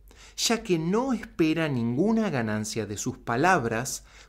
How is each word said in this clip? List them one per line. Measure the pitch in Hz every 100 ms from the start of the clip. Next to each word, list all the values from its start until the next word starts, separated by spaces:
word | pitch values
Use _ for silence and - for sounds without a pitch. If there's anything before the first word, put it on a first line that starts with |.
| - - - -
ya | - 226
que | 220 165
no | 165 214 269
espera | 226 - - 160 160 160
ninguna | 127 117 123 202 226 208
ganancia | 139 110 107 107 117 101
de | 101
sus | 127 -
palabras, | - 120 175 180 117 113 131 - - -